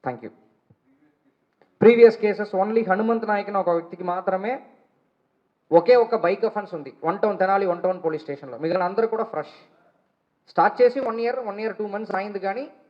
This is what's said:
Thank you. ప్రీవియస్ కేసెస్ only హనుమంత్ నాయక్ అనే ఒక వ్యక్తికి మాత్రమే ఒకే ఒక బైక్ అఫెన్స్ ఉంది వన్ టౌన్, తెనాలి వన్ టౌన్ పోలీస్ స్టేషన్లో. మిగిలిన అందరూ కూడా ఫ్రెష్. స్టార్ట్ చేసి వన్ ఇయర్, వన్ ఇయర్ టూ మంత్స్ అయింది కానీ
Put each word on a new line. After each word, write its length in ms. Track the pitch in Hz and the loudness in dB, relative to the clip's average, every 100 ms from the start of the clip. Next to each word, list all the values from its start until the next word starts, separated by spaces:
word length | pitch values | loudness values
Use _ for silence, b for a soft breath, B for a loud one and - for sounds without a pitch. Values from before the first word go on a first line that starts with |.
Thank 160 | 135 120 | -10 -10
you. 80 | 113 - _ _ _ _ _ _ _ _ _ _ _ _ _ _ | -14 -18 _ _ _ _ _ _ _ _ _ _ _ _ _ _
ప్రీవియస్ 380 | 208 233 233 220 | 6 10 8 8
కేసెస్ 300 | 208 208 208 185 | -2 -2 -4 -2
only 200 | 202 226 202 | 0 0 0
హనుమంత్ 360 | 185 220 226 226 | 0 0 -2 -2
నాయక్ 180 | 208 190 | -4 -2
అనే 100 | 202 | -4
ఒక 120 | 175 | 0
వ్యక్తికి 340 | 170 170 175 180 | -2 -4 -10 -6
మాత్రమే 400 | 180 185 190 208 269 - _ _ _ _ _ _ _ _ _ _ 165 | -4 -4 -4 -4 -8 -10 _ _ _ _ _ _ _ _ _ _ 4
ఒకే 160 | 170 247 | 6 4
ఒక 120 | 226 226 | 4 0
బైక్ 200 | 170 196 | 0 0
అఫెన్స్ 300 | 220 - 196 170 | -2 -4 -10 -12
ఉంది 120 | 135 - | -12 -6
వన్ 140 | 160 196 | -4 0
టౌన్, 160 | 214 190 | -2 0
తెనాలి 240 | 190 196 190 | 2 2 0
వన్ 160 | 170 | -2
టౌన్ 180 | 185 180 | -2 -2
పోలీస్ 180 | 165 156 | -4 -6
స్టేషన్లో. 360 | - 139 135 127 | -8 -12 -12 -8
మిగిలిన 240 | 160 180 | -4 -2
అందరూ 240 | 180 202 226 | -2 0 -2
కూడా 100 | 226 220 | -2 -6
ఫ్రెష్. 220 | 156 147 - _ _ _ _ _ _ _ _ _ | -6 -10 -16 _ _ _ _ _ _ _ _ _
స్టార్ట్ 260 | - 185 - | 2 2 4
చేసి 180 | 247 240 | 2 2
వన్ 200 | 226 226 | -6 -4
ఇయర్, 140 | 233 254 226 | -4 -4 -8
వన్ 100 | 202 | -6
ఇయర్ 140 | 220 202 | -8 -6
టూ 60 | 208 | -6
మంత్స్ 200 | 202 220 | -6 -4
అయింది 240 | 196 202 202 | -6 -4 -6
కానీ 260 | 190 208 294 - | -6 -6 -10 -16